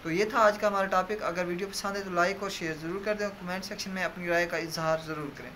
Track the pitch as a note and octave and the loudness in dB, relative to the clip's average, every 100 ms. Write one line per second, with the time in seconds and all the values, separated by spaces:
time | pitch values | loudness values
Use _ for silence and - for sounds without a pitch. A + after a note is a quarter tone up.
0 | E3 E3+ G#3+ B3+ G#3+ G#3 G#3+ G3 F#3+ F#3+ | 0 0 2 6 6 6 2 2 4 2
1 | F#3 G#3+ E3+ E3+ F3 F3 G3 - G3+ G3+ | 2 -2 -2 0 -2 -2 -4 -4 -4 -4
2 | G3 F3 F3+ G3 G3 F#3+ E3 D3+ E3 F#3+ | -2 2 2 2 -4 -4 -4 -4 -4 -4
3 | G3+ G#3 G#3 G3 F3+ F#3 F#3+ G#3 F#3+ F#3+ | -2 -2 -2 -4 -6 -6 -6 -8 -6 -2
4 | E3+ F3+ F3 E3+ E3+ E3+ E3 D#3+ D#3+ D#3+ | -2 -2 2 2 2 -2 -4 -2 0 0
5 | D#3+ D#3 D3 - A#2+ | -2 -6 -6 -10 -14